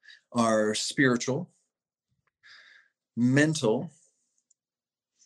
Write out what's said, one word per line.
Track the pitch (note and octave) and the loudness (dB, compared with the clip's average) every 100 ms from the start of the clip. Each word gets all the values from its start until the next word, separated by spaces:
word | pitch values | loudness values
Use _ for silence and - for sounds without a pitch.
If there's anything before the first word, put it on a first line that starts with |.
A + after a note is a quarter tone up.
| - - _ | -20 -20 _
are | A#2+ A2+ A2 G#2+ G#2+ | -2 0 2 0 -2
spiritual, | - - C3+ A#2+ - C#3 F#3 _ _ _ _ _ _ _ _ _ - - - - _ _ _ - | -4 0 2 2 -2 -6 -8 _ _ _ _ _ _ _ _ _ -20 -20 -20 -20 _ _ _ -2
mental, | B2 C3+ D3+ D#3 A2+ A#2+ E3 - _ _ _ _ _ _ _ _ _ _ _ _ | 2 4 2 2 -2 -2 -4 -14 _ _ _ _ _ _ _ _ _ _ _ _